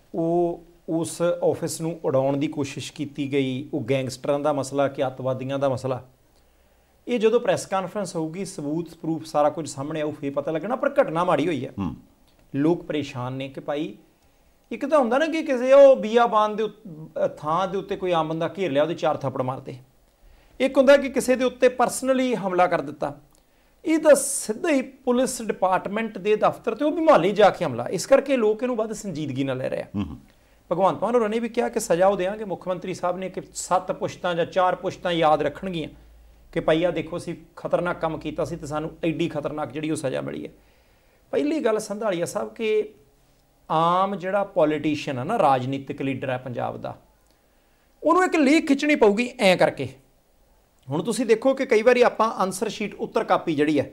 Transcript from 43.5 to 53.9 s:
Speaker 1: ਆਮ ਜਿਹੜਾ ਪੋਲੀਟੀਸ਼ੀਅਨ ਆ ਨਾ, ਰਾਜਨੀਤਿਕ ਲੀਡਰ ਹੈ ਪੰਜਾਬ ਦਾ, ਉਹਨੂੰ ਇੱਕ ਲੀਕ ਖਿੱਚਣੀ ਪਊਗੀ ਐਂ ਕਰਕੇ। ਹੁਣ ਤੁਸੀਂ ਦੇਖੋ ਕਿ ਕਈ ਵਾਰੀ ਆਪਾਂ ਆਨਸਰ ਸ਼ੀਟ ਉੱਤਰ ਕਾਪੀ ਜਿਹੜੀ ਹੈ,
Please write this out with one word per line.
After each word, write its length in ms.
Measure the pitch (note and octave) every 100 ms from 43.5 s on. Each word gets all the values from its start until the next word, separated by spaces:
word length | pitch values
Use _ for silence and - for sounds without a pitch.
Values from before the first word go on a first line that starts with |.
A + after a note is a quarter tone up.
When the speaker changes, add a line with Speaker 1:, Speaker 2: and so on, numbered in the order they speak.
| _ -
Speaker 1:
ਆਮ 440 | D#3+ E3 F3+ G3 G3
ਜਿਹੜਾ 280 | F#3 G3+
ਪੋਲੀਟੀਸ਼ੀਅਨ 760 | G3 - D3+ D3+ D#3 D3 - B2+
ਆ 40 |
ਨਾ, 140 | C#3+ A#3
ਰਾਜਨੀਤਿਕ 640 | D#3 C3 B2+ C3+ C3+ C#3+
ਲੀਡਰ 280 | C#3 B2+ C3+
ਹੈ 80 | B2+
ਪੰਜਾਬ 440 | C3 A#2+ A#2 A#2
ਦਾ, 160 | A#2 - _ _ _ _ _ _ _ _ _ _
ਉਹਨੂੰ 220 | D4 F4 F#4
ਇੱਕ 100 | F4
ਲੀਕ 320 | C4 D#4+ D#4
ਖਿੱਚਣੀ 280 | C#4 D4 D4
ਪਊਗੀ 340 | G#3+ G3+ B3 -
ਐਂ 180 | G3+ F3
ਕਰਕੇ। 300 | D#3+ - C3 - _ _ _ _ _ _ _ _ -
ਹੁਣ 140 | D3
ਤੁਸੀਂ 220 | A#3+ G#3+ A#3
ਦੇਖੋ 280 | A3 C4+
ਕਿ 120 | C4+ C4
ਕਈ 160 | A3
ਵਾਰੀ 200 | A3+ B3
ਆਪਾਂ 300 | A#3 - A3
ਆਨਸਰ 380 | - F#3+ F#3 G#3+
ਸ਼ੀਟ 260 | - G#3 -
ਉੱਤਰ 280 | - A3+
ਕਾਪੀ 320 | G#3+ F3+ - C#3+
ਜਿਹੜੀ 240 | D3 D3
ਹੈ, 120 | -